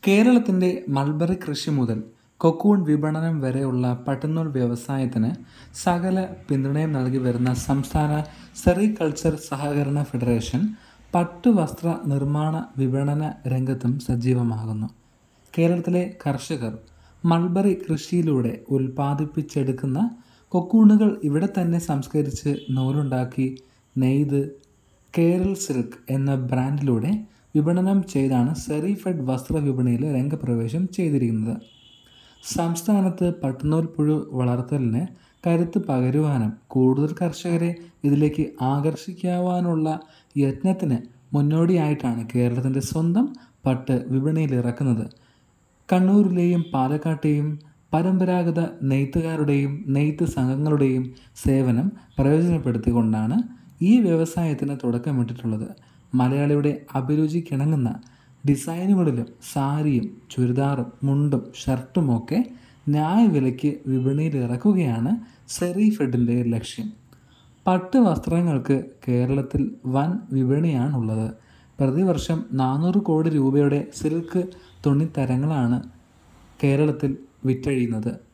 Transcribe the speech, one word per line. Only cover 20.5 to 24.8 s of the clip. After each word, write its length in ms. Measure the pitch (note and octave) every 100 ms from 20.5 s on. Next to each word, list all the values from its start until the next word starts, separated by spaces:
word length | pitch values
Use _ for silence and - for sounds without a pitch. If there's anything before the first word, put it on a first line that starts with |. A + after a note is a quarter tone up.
കൊക്കൂണുകൾ 580 | F3+ E3+ A3+ G#3+ G#3+ G#3+ -
ഇവിടെ 260 | D3+ C#3+ F#3+
തന്നെ 300 | G3 F3 E3+
സംസ്കരിച്ച് 720 | E3 C#3+ C#3 D#3 C#3+ C3+ D3 C#3+ -
നൂലുണ്ടാക്കി 760 | C3 C3 C#3+ C#3 B2+ B2+ - C3 C3 - _ _ -
നെയ്ത് 460 | C3 C3+ D3 C#3 C#3 - _ _